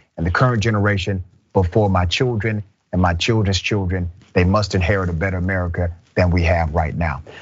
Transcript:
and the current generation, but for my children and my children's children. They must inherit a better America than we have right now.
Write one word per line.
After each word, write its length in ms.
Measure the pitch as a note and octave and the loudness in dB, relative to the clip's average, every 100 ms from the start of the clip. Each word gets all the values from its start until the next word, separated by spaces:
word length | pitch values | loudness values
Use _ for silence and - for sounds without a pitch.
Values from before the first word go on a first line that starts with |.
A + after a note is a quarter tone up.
| _ - | _ -6
and 80 | E2+ | -2
the 60 | |
current 300 | F2 C3 A#2 | 2 2 2
generation, 640 | A2+ G#2+ G#2 G2 G#2 G2 - _ _ | 0 0 0 0 -2 -6 -8 _ _
but 100 | G2 | 0
for 260 | F2 A2+ G#2 | 2 2 2
my 160 | F#2 F2 | 2 0
children 580 | - B2+ A2+ A2+ G#2+ - _ - | 0 0 0 -2 -4 -8 _ -6
and 100 | F2+ | 0
my 120 | F2+ | 2
children's 460 | E2+ - A2 G2 F#2 | 0 0 2 2 0
children. 520 | - G#2 F#2 F#2 F2 - - | 0 -2 -2 -2 -4 -10 -4
They 100 | F#2 | 0
must 320 | F2+ G#2 G2+ F#2+ | 2 2 2 0
inherit 340 | F2 G2 F2+ | 2 0 0
a 40 | |
better 240 | E2 F#2+ F#2 | -2 -2 -2
America 540 | F2+ F#2+ F2 F2 F2 E2+ _ - | -2 -2 -2 -2 -4 -6 _ 0
than 160 | F2+ | 2
we 120 | F2 | 2
have 320 | E2 F2 D#2+ E2 | 2 2 0 0
right 200 | D#2 D2+ | -2 -2
now. 280 | E2+ C#2 - - | -4 -6 -12 -14